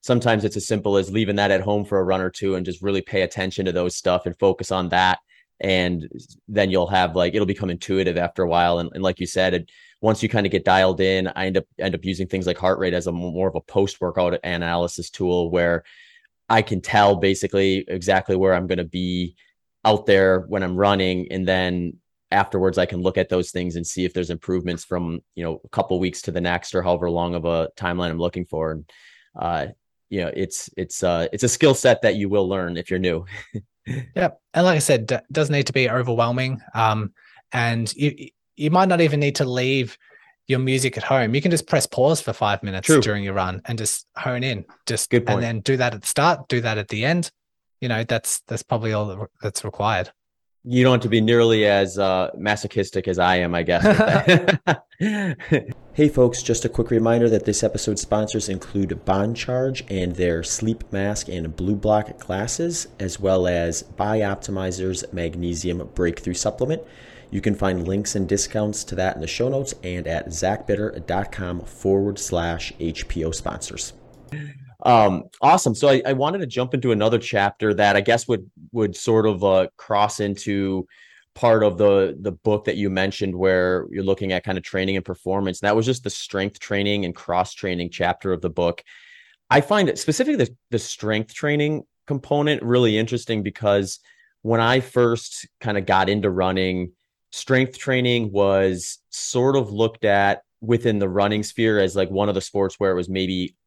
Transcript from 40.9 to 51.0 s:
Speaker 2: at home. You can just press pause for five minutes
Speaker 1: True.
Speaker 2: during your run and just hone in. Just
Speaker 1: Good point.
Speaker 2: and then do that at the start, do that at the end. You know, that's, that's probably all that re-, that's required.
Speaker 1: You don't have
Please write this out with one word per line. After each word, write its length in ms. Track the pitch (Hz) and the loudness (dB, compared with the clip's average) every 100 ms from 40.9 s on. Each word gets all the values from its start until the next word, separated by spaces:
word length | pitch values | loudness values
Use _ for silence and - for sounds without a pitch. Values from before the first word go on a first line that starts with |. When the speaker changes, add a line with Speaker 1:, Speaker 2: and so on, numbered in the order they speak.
| - | -2
Speaker 2:
at 60 | |
home. 320 | - 135 113 | 0 2 2
You 80 | 135 | 0
can 80 | 180 | 2
just 160 | 165 - | 0 0
press 180 | 156 | 0
pause 360 | - - 135 160 | 0 2 2 2
for 120 | - | -2
five 300 | - 104 101 | -2 0 0
minutes 240 | 101 95 - | -4 -2 4
Speaker 1:
True. 140 | 151 | 4
Speaker 2:
during 240 | 113 104 | 4 -2
your 100 | 98 | -4
run 260 | 98 92 98 | -2 -2 -4
and 120 | - 113 | -8 -6
just 300 | 107 - - - | -4 -6 -10 -10
hone 280 | 135 123 | -6 -4
in. 220 | 131 107 - _ - | -4 -6 -10 _ -6
Just 240 | 113 - | -4 2
Speaker 1:
Good 160 | 120 117 | 2 2
point. 120 | 101 | 0
Speaker 2:
and 40 | |
then 180 | - 113 | -2 -2
do 140 | 117 131 | -2 0
that 160 | 120 | 0
at 80 | 107 | -2
the 40 | - | -4
start, 400 | - 156 160 - | 0 2 0 -2
do 140 | 123 | -2
that 180 | 117 107 | -2 -4
at 80 | 98 | -4
the 180 | 107 | -2
end. 280 | 123 175 160 - _ _ _ _ | 0 0 -2 -10 _ _ _ _
You 80 | 127 | -4
know, 160 | 113 | -2
that's, 340 | 117 113 - - - | 0 -2 -2 -8 -6
that's 160 | 117 | -10
probably 300 | - 120 113 | -4 -4 -2
all 140 | 107 104 | -2 -4
that 120 | 95 | -8
re-, 80 | 104 _ | -12 _
that's 220 | 107 - | -8 -8
required. 480 | 104 - 104 101 90 - _ _ _ _ | -8 -4 -2 -2 -4 -12 _ _ _ _
Speaker 1:
You 220 | 123 123 | 0 4
don't 80 | 127 | 6
have 80 | 123 | 6